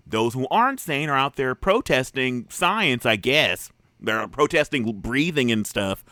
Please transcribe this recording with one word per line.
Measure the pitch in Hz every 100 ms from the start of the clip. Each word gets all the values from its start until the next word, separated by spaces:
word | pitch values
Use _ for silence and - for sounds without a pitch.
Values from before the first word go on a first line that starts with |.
| -
Those | 110 117
who | 123 131
aren't | 196 247 269
sane | - 143 156
are | 135
out | 139 -
there | 131
protesting | 127 - 220 - 135 127 131 127 123 -
science, | - 180 214 180 123 123
I | 110
guess. | 110 147 120 92 - _ _ _
They're | 110 110 107
protesting | - 147 165 143 143 110 104
breathing | 104 131 165 151 123
and | 110 104
stuff. | - 98 95 -